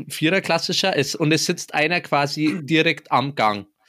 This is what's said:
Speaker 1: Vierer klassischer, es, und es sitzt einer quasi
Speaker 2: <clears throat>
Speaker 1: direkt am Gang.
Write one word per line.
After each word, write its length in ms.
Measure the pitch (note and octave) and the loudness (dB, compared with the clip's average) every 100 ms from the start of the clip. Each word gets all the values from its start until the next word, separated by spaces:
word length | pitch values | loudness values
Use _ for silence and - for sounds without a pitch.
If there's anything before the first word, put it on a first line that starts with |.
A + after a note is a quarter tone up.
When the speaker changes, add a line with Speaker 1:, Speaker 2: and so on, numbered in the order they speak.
| C#3+ | -14
Speaker 1:
Vierer 340 | - D#3 F#3+ | -2 0 2
klassischer, 540 | F#3 E3 - F3+ F#3+ E3 | 0 -2 -2 -2 0 0
es, 160 | D#3+ | -2
und 180 | - D#3 | 0 2
es 140 | D#3+ - | 2 0
sitzt 280 | F3 - D3+ | -4 -4 -2
einer 260 | D3+ F3 | 0 0
quasi 580 | - D3 C#3+ D3 D3+ F3+ | 0 0 0 0 -2 -2
Speaker 2:
<clears throat> 40 | |
Speaker 1:
direkt 480 | C#3 D#3 D#3+ D#3 - | 0 2 2 0 0
am 240 | C#3+ C#3 C#3+ | 0 0 0
Gang. 320 | A2 G2+ G2 _ | 0 0 -6 _